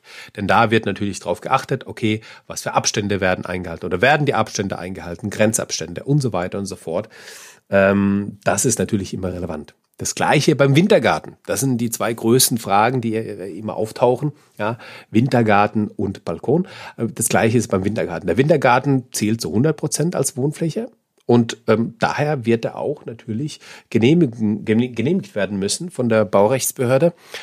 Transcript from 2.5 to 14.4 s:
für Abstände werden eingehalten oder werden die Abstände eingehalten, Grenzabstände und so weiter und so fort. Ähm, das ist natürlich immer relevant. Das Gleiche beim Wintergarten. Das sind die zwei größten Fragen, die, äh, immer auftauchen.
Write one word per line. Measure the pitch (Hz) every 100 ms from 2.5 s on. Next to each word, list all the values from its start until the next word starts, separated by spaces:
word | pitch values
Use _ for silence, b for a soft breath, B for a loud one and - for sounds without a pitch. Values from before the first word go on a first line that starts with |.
| -
für | -
Abstände | - - 117 101 98
werden | 95 92 -
eingehalten | 90 87 82 87
oder | 90
werden | 123 151 135
die |
Abstände | 110 110 - 98 -
eingehalten, | 90 92 87 85 104
Grenzabstände | - 107 113 - - 80 85
und | - 147
so | 127
weiter | 95 90 101
und | 98
so | 110
fort. | 80 87 113 B B B B B _
Ähm, | 98 98 101 98 101 101 -
das | - 92 127
ist | 113
natürlich | 92 104 92
immer | 92 92
relevant. | 87 87 76 73 _ _ -
Das | - -
Gleiche | 170 147 165 139
beim | 139 139
Wintergarten. | 196 185 110 80 - - -
Das | 95
sind | 135 117
die | 120
zwei | - 104
größten | 117 113 127 127 117
Fragen, | 101 98 113 131
die, | 113 107
äh, | 104 98 95 85
immer | 110 -
auftauchen. | 110 - 123 127 147 -